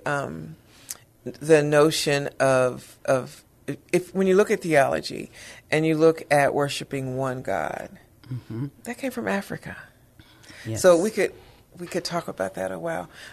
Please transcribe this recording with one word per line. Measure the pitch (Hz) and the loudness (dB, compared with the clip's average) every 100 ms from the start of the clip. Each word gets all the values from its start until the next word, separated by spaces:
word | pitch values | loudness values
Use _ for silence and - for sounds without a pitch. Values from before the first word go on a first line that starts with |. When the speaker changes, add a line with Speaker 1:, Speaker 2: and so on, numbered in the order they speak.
| - | -4
Speaker 1:
um, | 143 131 160 160 160 _ - - - _ _ | -4 -6 -10 -14 -18 _ -20 -16 -16 _ _
the | 127 - 147 156 | -14 -6 4 6
notion | 147 151 156 156 - 143 143 - | 6 4 4 2 0 0 -2 0
of, | 135 131 127 127 - - | 2 4 2 -2 -16 -10
of | - 135 131 - _ _ - 143 - | 0 0 -2 -14 _ _ -12 -12 -2
if, | 180 180 | -2 -2
when | 185 190 | -2 2
you | 185 | 4
look | 208 | 4
at | 202 | 0
theology | 180 147 131 - - - - - - - - | 2 4 4 2 -6 -10 -12 -16 -20 -16 -2
and | 151 160 | 0 2
you | 156 | 4
look | 160 160 - | 4 4 2
at | 143 139 | 4 4
worshiping | - 143 - - 139 131 127 | 2 -2 -4 -8 -8 -6 -4
one | 135 127 | -4 -4
God, | 127 95 76 - - 196 _ _ - | -4 -4 -4 -6 -12 -16 _ _ -12
Speaker 2:
Mm-hmm. | 127 - 113 139 - | -12 -8 -8 -8 -10
Speaker 1:
that | - 240 | -12 -8
came | 269 | -8
from | 240 214 | -6 -4
Africa. | 196 - - - - - _ _ _ - _ - - | -4 -6 -12 -12 -16 -18 _ _ _ -20 _ -20 -16
Speaker 2:
Yes. | 113 110 | -8 0
Speaker 1:
So | 185 170 | 4 4
we | 208 | 4
could, | 214 180 - - - _ - | 0 -4 -4 -20 -20 _ -16
we | 175 | -8
could | 185 175 | -8 -4
talk | 175 - | -6 -6
about | 170 190 | -6 -8
that | 185 190 | -6 -6
a | 185 | -6
while. | 165 165 175 - - | -6 -8 -10 -16 -20